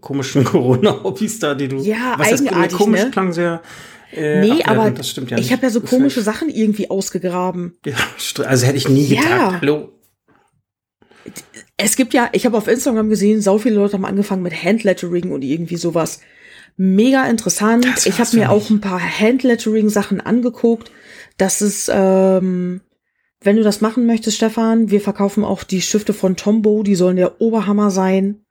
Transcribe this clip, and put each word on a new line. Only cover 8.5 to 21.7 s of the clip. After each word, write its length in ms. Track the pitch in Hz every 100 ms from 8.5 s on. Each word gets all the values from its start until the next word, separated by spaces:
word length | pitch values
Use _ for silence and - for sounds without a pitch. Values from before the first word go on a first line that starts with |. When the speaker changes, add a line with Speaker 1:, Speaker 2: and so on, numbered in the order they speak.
| 135 123
Speaker 1:
hätte 120 | 127
ich 120 | 123
nie 160 | 135 143
Speaker 2:
Ja. 160 | 220
Speaker 1:
gedacht, 400 | 311 359 240 180
hallo. 280 | 143 151 - _ _ _ _ _ _ _ _ _ _ _ _ _ - - - - - _
Speaker 2:
Es 180 | 202 -
gibt 180 | 254
ja, 140 | 262 240
ich 120 | - 247
hab 80 | 220
auf 120 | 202
Instagram 400 | 240 285 226 220
gesehen, 320 | 214 202 214
sau 160 | 202 202
viele 180 | 226 208
Leute 180 | 202
haben 100 | 202 190
angefangen 360 | 196 202 190
mit 120 | 175 160
Handlettering 680 | 170 226 208 185 175 175 180
und 120 | 143
irgendwie 340 | 135 156 165 170
sowas. 420 | 175 165 156 - _ _ - - - _
Mega 500 | 190 190 240 269 262
interessant. 600 | 226 185 - 214 233 247
Speaker 1:
Das 200 | 233 -
Speaker 2:
Ich 80 |
hab 60 | 190
Speaker 1:
war's 140 | 240
Speaker 2:
mir 120 | 233 208
Speaker 1:
für 40 |
Speaker 2:
auch 120 | 208
Speaker 1:
mich. 80 | 208
Speaker 2:
ein 100 | 214
paar 180 | 202 180
Handlettering-Sachen 1200 | 170 - 214 254 254 233 220 220 214 208 196 190
angeguckt. 680 | - 233 247 240 233 233 - - - - - _
Das 240 | 190 -
ist, 280 | 208